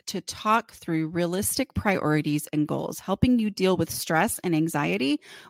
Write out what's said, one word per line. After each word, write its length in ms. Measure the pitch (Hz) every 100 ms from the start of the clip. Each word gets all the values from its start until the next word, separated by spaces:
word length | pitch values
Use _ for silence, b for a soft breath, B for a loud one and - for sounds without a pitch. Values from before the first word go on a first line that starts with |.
| -
to 160 | 190
talk 500 | - - 214 226 220
through 360 | - - 160 156
realistic 680 | 170 175 180 208 - 269
priorities 720 | - 220 190 147 151 147 147 -
and 160 | 151 151
goals, 340 | 135 - -
helping 380 | - 196 254 247
you 120 | 214
deal 260 | 202 185 180
with 140 | 165
stress 480 | - - 160 202 -
and 160 | 185 160
anxiety 640 | 165 156 151 190 262 302 B B B